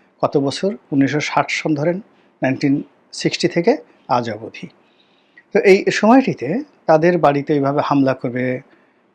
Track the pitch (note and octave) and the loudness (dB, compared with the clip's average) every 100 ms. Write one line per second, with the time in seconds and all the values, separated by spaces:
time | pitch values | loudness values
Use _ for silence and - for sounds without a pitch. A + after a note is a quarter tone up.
0 | _ - - D3 C#3 C3+ F#3+ A#3 - C#3+ | _ -6 -2 0 -2 -2 -6 -6 -6 0
1 | C3+ D3 - - C#3 - D#3+ D3 D#3+ F3+ | 0 0 -2 -2 -2 -4 -4 -2 -2 -4
2 | - _ _ - C3 C3 C#3+ C#3+ - _ | -8 _ _ -6 -4 -2 0 -2 -4 _
3 | _ - - - E3+ F3 F3 D4+ - _ | _ -6 -6 -2 -2 0 0 0 -4 _
4 | - B2 A#2 G#2+ A#2 - - _ _ _ | -4 -4 -4 -10 -14 -18 -20 _ _ _
5 | _ _ _ _ _ G3 - G3 G3+ - | _ _ _ _ _ 0 4 4 4 0
6 | G#3 C4 B3+ C#3 C3 G#3+ D4+ _ - D#3 | 4 4 4 -2 -4 -6 -8 _ 2 4
7 | E3+ F3 D3+ C#3+ C#3 D3+ C#3 C#3+ - C#3+ | 4 2 2 2 0 0 0 -2 0 2
8 | C3+ C3 B2+ B2 B2+ B2+ - _ _ _ | 2 0 -4 -4 -4 -6 -10 _ _ _
9 | _ | _